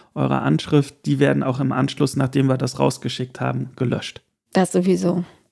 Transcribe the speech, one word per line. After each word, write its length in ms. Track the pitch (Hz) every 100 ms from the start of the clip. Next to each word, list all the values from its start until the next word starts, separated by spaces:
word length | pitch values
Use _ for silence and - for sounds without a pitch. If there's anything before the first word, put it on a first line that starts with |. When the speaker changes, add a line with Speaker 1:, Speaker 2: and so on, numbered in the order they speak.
| -
Speaker 1:
eurer 300 | - 135 135
Anschrift, 640 | 139 156 - 151 139 - -
die 100 | 139
werden 240 | 139 139
auch 180 | 139 127
im 120 | 135
Anschluss, 440 | 135 139 - 143 -
nachdem 300 | 135 139 135
wir 100 | 131
das 200 | 127 -
rausgeschickt 600 | 139 - 123 - 127 -
haben, 300 | 127 127 131 -
gelöscht. 460 | 123 - - - _ _ _
Speaker 2:
Das 180 | - 180
sowieso. 520 | 185 180 180 185 180 180 - _